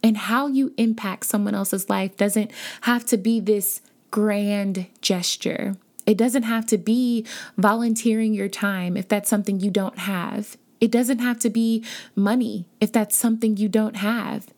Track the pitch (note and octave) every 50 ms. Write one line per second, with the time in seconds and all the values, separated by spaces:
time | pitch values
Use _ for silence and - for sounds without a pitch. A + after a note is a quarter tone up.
0 | - A3+ A3 G#3 - G#3 A3 B3+ C#4 D4 C4+ C4+ C#4 B3+ - - A3+ A3+ A3 A3+
1 | - G3 F#3 - - - - G#3 G3+ G3+ G#3 G3 G3 - - F#3+ F#3 - G3+ G3
2 | F#3+ F#3+ - - G3+ G#3 G3 A3 G#3 G#3 - - - - - - - - A#3+ A#3+
3 | A#3+ - - G3+ F#3 A3 A#3 A3+ F#3+ G3 G#3+ G#3 G3 - - - _ _ _ _
4 | _ _ - G#3+ G#3 G#3+ G3+ G3+ G#3 G3+ G#3 G3+ G3+ G3 F#3+ F#3+ F3+ - _ _
5 | - - G3 F3+ F3+ - - - - F3 - - - G3+ G3 - _ _ _ -
6 | - - G#3+ F#3 A3+ B3+ A3+ C#4 A#3 A3 A#3 A3+ A3 - A3 G#3 - - A3+ B3
7 | B3+ A#3+ A#3+ A3+ A3 - - - - - _ - F#3 G#3 G#3+ A3+ A#3 A#3 A3+ A3+
8 | - A#3+ G#3+ A3 A3+ A3 G#3+ G3 G3 G3+ - - - G3+ G3 F#3 F3+ F3+ F3+ F#3
9 | F#3 - G#3+ G#3 G3+ - A3 G#3 G3+ - G3 F#3+ F#3 G3+ F3+ G3+ F#3+ G3 - -
10 | F3+ G3 G3 F3+ E3+ - - G#3 G#3 - - _ _ _ _ _ A#3 A3 - A#3
11 | B3+ A3+ C4+ A3+ A#3+ B3 A#3+ A#3+ B3 A#3+ A#3 A#3 A3+ A3+ A3+ A3 A3+ - - -
12 | - - _ - G3 G3+ A3+ B3+ A#3+ G#3+ G#3 G3+ F3 _ _ _ A3 G#3+ - A#3
13 | G#3+ G#3 - - - A#3 A3+ A3 A3+ A3 G#3+ G3 G#3+ G#3 F3+ A3 A3 G#3+ A3 G3
14 | G3 G#3 A#3 A#3 - - G#3+ G#3+ - - -